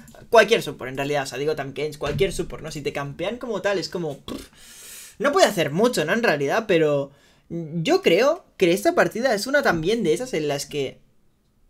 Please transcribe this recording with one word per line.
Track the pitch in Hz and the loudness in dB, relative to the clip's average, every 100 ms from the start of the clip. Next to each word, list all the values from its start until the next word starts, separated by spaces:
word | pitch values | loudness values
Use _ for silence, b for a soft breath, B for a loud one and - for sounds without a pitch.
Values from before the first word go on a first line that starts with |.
| B - - | B -20 4
cualquier | 226 208 208 | 6 6 2
support, | 151 - 127 | 0 -10 -10
en | 135 | -6
realidad, | 139 143 | -2 -2
o | 135 | -4
sea, | 127 | -4
digo | 147 143 | -4 -4
Tahm | 135 | -6
Kench, | 139 151 143 | -6 -8 -6
cualquier | 147 147 - | -6 0 0
support, | 160 175 123 | -2 -8 -10
¿no? | 151 | -12
Si | 156 | -8
te | 143 | -6
campean | 147 143 131 180 240 | -6 -8 -6 -8 -6
como | 247 196 | -8 -4
tal, | 196 190 | -2 -2
es | 151 | -4
como, | 185 160 135 | -6 -6 -8
prr. | - - - B B B B B B - | -12 -14 -14 B B B B B B -2
No | 254 | 0
puede | 381 247 | 6 4
hacer | 190 147 | 4 0
mucho, | 160 240 240 | 2 2 2
¿no? | 151 | 0
En | 220 | 0
realidad, | 214 147 143 202 220 | 2 0 0 0 2
pero | 170 151 143 139 b b b - | 2 4 2 -2 b b b -12
yo | 170 156 165 160 370 | -10 -8 -4 2 2
creo | 214 170 277 339 _ - | 4 4 4 0 _ 0
que | 170 | 2
esta | 196 339 | 4 2
partida | 349 175 220 262 | 2 0 0 0
es | 208 247 | 0 0
una | 285 | 2
también | 226 170 160 233 | 2 0 0 0
de | 220 | 2
esas | 240 254 | 0 0
en | 165 147 | -4 -2
las | 143 - | -4 -4
que | 147 131 - _ _ _ _ _ _ | -6 -6 -8 _ _ _ _ _ _